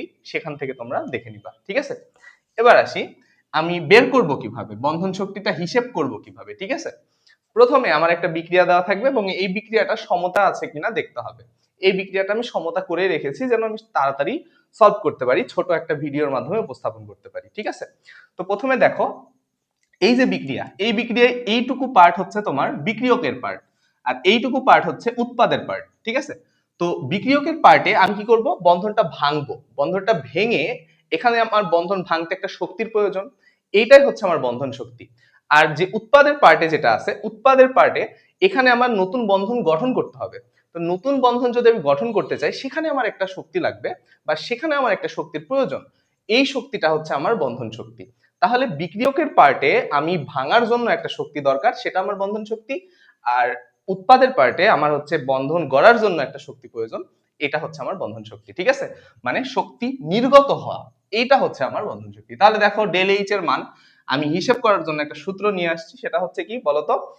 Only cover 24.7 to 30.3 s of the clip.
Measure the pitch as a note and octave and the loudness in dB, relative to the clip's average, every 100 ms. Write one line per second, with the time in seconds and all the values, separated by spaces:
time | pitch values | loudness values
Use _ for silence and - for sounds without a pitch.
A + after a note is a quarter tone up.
24.7 | E3 D#3+ C#3 A#3 A#3 A#3 - G#3 C3+ F#2+ | 4 4 -4 -6 -4 -4 0 0 0 -4
25.7 | F#2+ - _ A3 B3 - - _ _ _ | -10 -12 _ -8 -6 -6 -12 _ _ _
26.7 | - F3 - B2+ G3 G3+ C#4 C#4+ - G3+ | -6 -4 -4 -6 -4 0 0 0 4 6
27.7 | D3+ D3+ G3+ F#3+ G#3 G#3+ A3+ B3+ F4+ F3 | 6 6 2 2 0 2 2 2 2 4
28.7 | F3 G#3+ G#3+ F#3 - C#3+ D3+ C3+ - _ | 2 2 -2 -2 -2 -2 -2 -4 -10 _
29.7 | - D3+ F#3 F#3+ E3 - | -6 -4 -2 -2 -2 -2